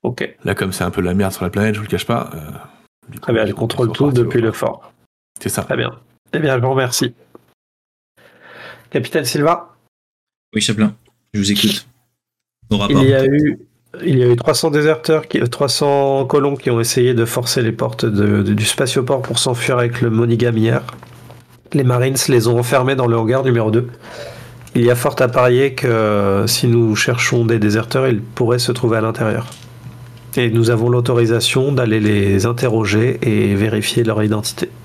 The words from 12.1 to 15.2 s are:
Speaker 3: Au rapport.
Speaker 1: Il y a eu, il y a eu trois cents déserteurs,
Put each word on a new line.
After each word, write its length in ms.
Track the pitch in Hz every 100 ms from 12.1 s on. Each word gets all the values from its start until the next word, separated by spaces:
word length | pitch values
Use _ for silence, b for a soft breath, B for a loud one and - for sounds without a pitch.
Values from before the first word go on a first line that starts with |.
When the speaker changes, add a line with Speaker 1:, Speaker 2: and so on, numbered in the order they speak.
| _ _ _ _ _ -
Speaker 3:
Au 80 | 104
rapport. 240 | - 139
Speaker 1:
Il 60 | 135
y 60 |
a 120 | 135 135
eu, 320 | 147 151 - - _ _ -
il 160 | 165 131
y 40 |
a 40 | 123
eu 80 | 120
trois 180 | 139
cents 160 | 147 160
déserteurs, 580 | 147 151 156 156 156